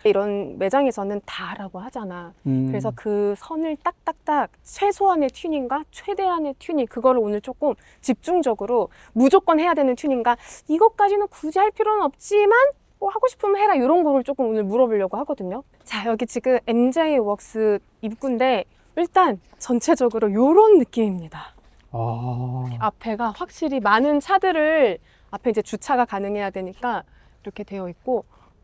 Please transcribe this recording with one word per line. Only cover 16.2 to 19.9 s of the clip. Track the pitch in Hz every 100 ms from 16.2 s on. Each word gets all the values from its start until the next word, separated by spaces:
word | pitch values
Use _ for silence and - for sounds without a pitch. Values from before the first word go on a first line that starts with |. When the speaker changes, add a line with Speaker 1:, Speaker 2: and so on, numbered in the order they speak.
| 240
Speaker 1:
지금 | 240 254 247 -
엠제이 | 233 247 320 311 277
웍스 | 202 208 - 220 214 202 - _
입구인데 | 214 220 269 233 262 220 - _ _ -
일단 | 339 381 339 196 _ _
전체적으로 | - 240 -